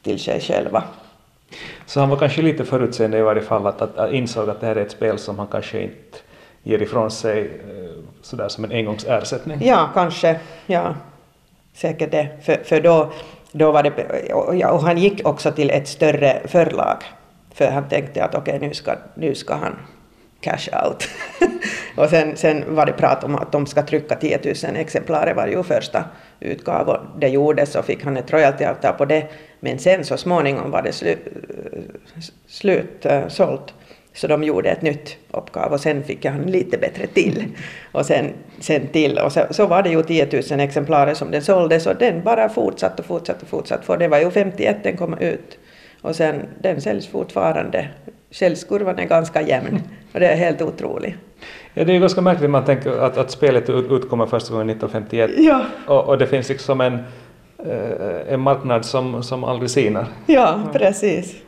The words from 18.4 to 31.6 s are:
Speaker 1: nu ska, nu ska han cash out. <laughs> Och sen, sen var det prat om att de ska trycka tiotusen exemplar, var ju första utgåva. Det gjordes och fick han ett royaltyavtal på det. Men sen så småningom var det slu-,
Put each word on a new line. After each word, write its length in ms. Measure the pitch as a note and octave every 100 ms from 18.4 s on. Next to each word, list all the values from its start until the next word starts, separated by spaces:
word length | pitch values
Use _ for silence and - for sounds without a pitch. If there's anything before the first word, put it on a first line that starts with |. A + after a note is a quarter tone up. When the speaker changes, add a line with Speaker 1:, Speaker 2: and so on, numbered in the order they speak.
| D3+ C#3+
Speaker 1:
nu 120 | D3
ska, 220 | D3+ - - - -
nu 200 | D#3 -
ska 180 | -
han 220 | D2 - - - - _ _ _ _
cash 440 | - - - - -
out. 220 | - - - - -
<laughs> 100 | - - - - - -
Och 140 | D3+
sen, 280 | E3 D3+ D3+
sen 260 | D#3+ D3+ - D#3
var 100 | D3
det 80 |
prat 300 | - C#3 C3
om 120 | C3 C#3+
att 160 | -
de 140 | D3 C#3
ska 160 | D3+
trycka 340 | C#3+ D#3 D3+ -
tiotusen 600 | D#3 - C#3+ - D#3+ -
exemplar, 580 | E3 - - D#3 E3+
var 140 | - -
ju 160 | F3+
första 400 | F3+ - - - D#3+ - - _
utgåva. 600 | - - - D#3+ D#3 C3 C#3 D3
Det 100 | C#3+
gjordes 480 | C3+ D3 C#3+ C#3+ -
och 100 | -
fick 180 | -
han 140 | C#3+ C3
ett 160 | B2+
royaltyavtal 600 | D#3 C#3+ C#3+ D3 - -
på 120 | F#3 C#3+
det. 220 | D#3 D3+ - - _
Men 200 | C3 B2+
sen 240 | F3+ F#3+
så 140 | D3 C3+
småningom 540 | F3 F3 C#3+ C#3 -
var 100 | -
det 100 | -
slu-, 260 | - - E3 - - - -